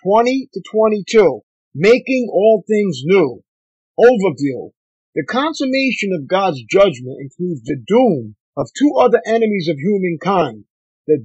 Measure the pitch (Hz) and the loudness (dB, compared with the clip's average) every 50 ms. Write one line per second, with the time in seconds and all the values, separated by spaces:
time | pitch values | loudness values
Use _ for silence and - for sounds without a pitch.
0 | - 180 202 220 240 247 262 269 254 - - 196 180 - - 214 220 220 214 208 | -2 0 2 2 2 2 0 -2 -4 -8 -12 -14 -12 -6 -2 0 2 2 2 -2
1 | 185 - - 220 202 160 123 104 - _ _ _ _ _ - 135 165 208 240 262 | -2 0 2 4 4 4 2 -2 -10 _ _ _ _ _ -6 0 2 4 4 4
2 | 247 - 262 254 247 208 - 170 202 220 220 202 170 - 214 208 208 196 151 127 | 2 0 -2 -2 -2 -2 0 2 4 4 4 2 0 -2 0 0 0 0 -2 -4
3 | 131 156 190 196 165 131 113 - _ _ _ _ _ _ _ _ _ _ _ - | -2 2 2 2 2 2 -2 -8 _ _ _ _ _ _ _ _ _ _ _ 4
4 | 208 240 254 214 190 190 143 - 139 139 127 113 80 - _ _ _ _ _ _ | 6 6 6 4 2 -2 -2 -2 -4 -6 -6 -6 -10 -14 _ _ _ _ _ _
5 | _ _ - 151 156 - - 247 285 320 302 - 294 262 254 269 269 262 208 - | _ _ -8 -8 -6 -4 -2 -2 -2 -2 -4 -4 -4 -2 -2 -2 -2 -2 -2 -4
6 | 214 202 185 165 135 131 180 190 196 190 160 131 117 107 165 190 196 202 147 120 | -4 -4 -4 -6 -4 -2 -2 0 0 0 -2 -4 -6 -4 0 2 2 2 0 -4
7 | 127 127 135 - 143 135 - - 180 180 170 131 110 127 151 131 110 - 190 240 | -10 -14 -14 -14 -16 -16 -12 -8 -8 -6 -6 -8 -8 -8 -10 -8 -4 0 2 2
8 | 262 233 175 131 117 107 107 _ _ _ - 143 139 - - - 269 294 269 254 | 2 2 0 -2 -6 -10 -16 _ _ _ -10 -10 -10 -8 -4 -2 0 0 2 2
9 | 247 247 208 226 - - 226 226 226 214 208 196 160 160 165 139 139 196 208 196 | 2 2 2 2 0 0 -2 0 0 0 -2 -2 -4 -4 -4 -4 -2 -2 -2 -2
10 | 185 180 170 151 - 175 202 185 160 131 110 107 98 _ _ _ _ _ _ _ | -2 -2 -4 -4 -4 -2 0 0 0 -2 -4 -10 -20 _ _ _ _ _ _ _
11 | _ - 151 139 113 | _ -2 -2 -2 -2